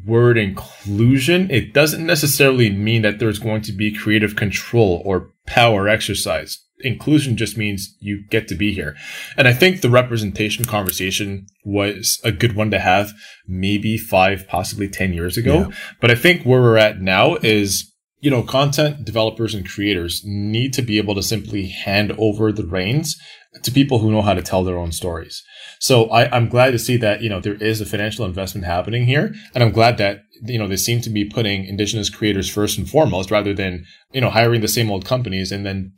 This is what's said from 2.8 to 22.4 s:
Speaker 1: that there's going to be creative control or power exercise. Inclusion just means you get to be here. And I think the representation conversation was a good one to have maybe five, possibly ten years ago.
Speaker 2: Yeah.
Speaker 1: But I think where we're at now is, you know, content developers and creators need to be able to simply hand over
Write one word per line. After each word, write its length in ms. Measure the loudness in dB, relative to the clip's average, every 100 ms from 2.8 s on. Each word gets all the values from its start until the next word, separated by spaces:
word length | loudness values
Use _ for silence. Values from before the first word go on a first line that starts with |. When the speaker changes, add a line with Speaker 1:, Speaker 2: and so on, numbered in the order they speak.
| 0 2
Speaker 1:
that 160 | 2 0
there's 180 | -2 -2
going 240 | -4 -4
to 100 | -4
be 220 | -4 -4
creative 420 | -4 0 2 2 0
control 680 | -4 -4 -2 2 2 2 -2
or 240 | -4 -4 _ -4
power 420 | 4 4 4 2
exercise. 720 | 0 0 -4 -4 -4 -6 -14 _ _
Inclusion 580 | -8 -4 2 2 2 -2
just 180 | -4 -4
means 400 | -4 -4 -10 _
you 260 | -8 -8 -4
get 160 | -4 -4
to 80 | -2
be 180 | -2
here. 220 | -2 -6 -10 -14 -16 -6 2
And 100 | 2
I 60 |
think 280 | 4 4 4
the 100 | 4
representation 720 | 4 2 -2 -4 -4 -4 -4 -4
conversation 800 | -4 -4 -4 -4 -4 -6 -8 -12 _
was 560 | -4 -2 -2 -2 -4 -2
a 80 | -2
good 240 | 0 0 0
one 160 | 0
to 80 | 0
have 320 | 2 2 0 -8 -20 -20 -10
maybe 480 | -6 -2 -2 -2 -4
five, 520 | 0 2 2 0 -6
possibly 400 | -6 -6 -6 -6
ten 240 | -4 -2
years 240 | -2 -4 -2
ago. 300 | 2 2 2
Speaker 2:
Yeah. 60 | -6 -16 0
Speaker 1:
But 100 | 2
I 60 | 4
think 260 | 4 2
where 180 | 4 6
we're 160 | 6 6
at 220 | 4 2
now 360 | 0 4 4 2
is, 520 | 2 2 2 -2 -8 _ _ _
you 100 | 0
know, 140 | 0
content 600 | 2 2 2 2 0 -2
developers 520 | -4 -2 0 -2 -4 -4
and 120 | -8
creators 540 | -4 0 0 -2 -6
need 500 | -6 -6 -2 -2 -2
to 100 | -2
be 160 | 0 0
able 160 | 0 -2
to 80 |
simply 440 | -2 -4 -6 -8 -8
hand 440 | -8 -2 0 0 0
over 320 | 0 2